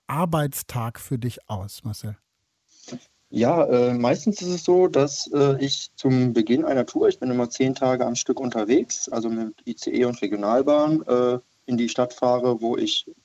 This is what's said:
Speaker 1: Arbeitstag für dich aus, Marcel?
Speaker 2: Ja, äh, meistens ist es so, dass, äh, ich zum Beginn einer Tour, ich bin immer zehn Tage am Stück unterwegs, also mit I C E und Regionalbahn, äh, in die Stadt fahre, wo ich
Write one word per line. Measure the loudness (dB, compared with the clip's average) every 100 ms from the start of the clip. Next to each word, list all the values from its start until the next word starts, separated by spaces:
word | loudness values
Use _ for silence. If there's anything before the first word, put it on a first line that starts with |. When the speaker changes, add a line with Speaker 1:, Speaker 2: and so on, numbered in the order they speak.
| -6
Speaker 1:
Arbeitstag | -2 0 0 -2 -6 -8 -6 -6 -8
für | -8 -6
dich | -4 -8 -8
aus, | -8 -8 -10
Marcel? | -10 -10 -10 -14 _ _ _ _ _ _ -18 -18 -18 _ _
Speaker 2:
Ja, | 0 2 4
äh, | 4 4 4
meistens | 2 2 2 0 -2
ist | -4
es | -4
so, | 2 4 4
dass, | 4 2 -2 -4
äh, | 2 2 2
ich | -2 -4 -8 -4
zum | 2 4 4
Beginn | 2 2 2
einer | 2 0 0
Tour, | 2 2
ich | 2
bin | 0
immer | -2 -2
zehn | 0 0
Tage | 2 0 2 0
am |
Stück | -2 -2 -2
unterwegs, | -2 -2 2 2 2 -4 -6
also | -4 -4
mit | -4 -6 -10 -12
I |
C | -10 -4
E | 0
und | 0 0
Regionalbahn, | -4 -2 0 2 2 2 2 0
äh, | 0 2 2 0 -6 _
in | -4 -2
die | 0
Stadt | 0 -4
fahre, | 0 0 2 2 0
wo | -2 -2
ich | -2 -4 -6 -10